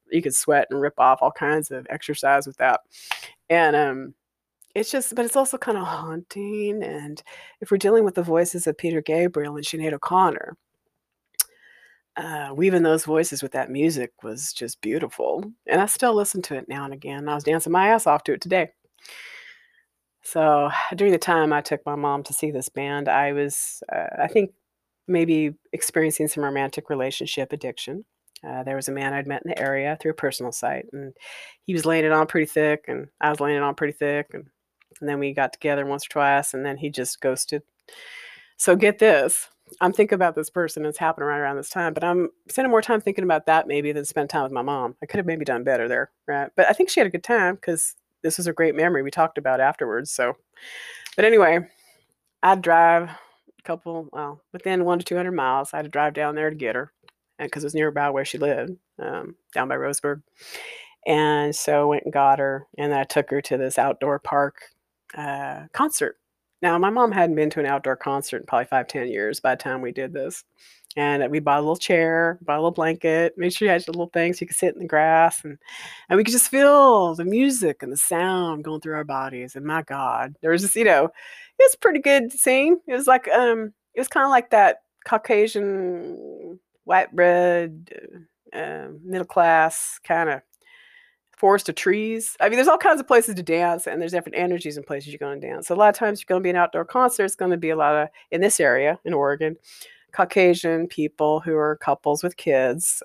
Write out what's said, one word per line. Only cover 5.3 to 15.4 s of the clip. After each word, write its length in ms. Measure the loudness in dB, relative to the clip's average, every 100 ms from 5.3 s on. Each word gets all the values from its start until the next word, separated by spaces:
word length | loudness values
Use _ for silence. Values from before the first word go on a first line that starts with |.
| 0
also 220 | 0 -2
kinda 260 | -4 -4
haunting, 1000 | -4 -8 -8 -10 -10 -10 -8 -6 -4 -6
and 380 | -6 -10 -12 -14 -18 -20 -20 _
if 100 | -2
we're 60 | 0
dealing 260 | 4 4
with 120 | 4 0
the 60 |
voices 440 | 0 2 0 -2 -4
of 100 | -2
Peter 240 | -2 -2
Gabriel 540 | 0 0 0 -2 -6 -8
and 100 | -8
Sinead 280 | -6 -6
O'Connor, 640 | -6 0 2 4 0 -8 -16 _ _ _ _ _ _ _ -10 -10 _ _ _ _ _ _ -12
uh, 320 | -8 -8 -8
weaving 280 | 0 2 4
those 200 | 4 2 2
voices 360 | 0 0 -4
with 100 | -6
that 180 | -6 -4
music 420 | 0 0 0 -6 _
was 280 | -14 -10 -10
just 260 | -10 -12 -8
beautiful. 600 | -6 -4 -6 -6 -4 -4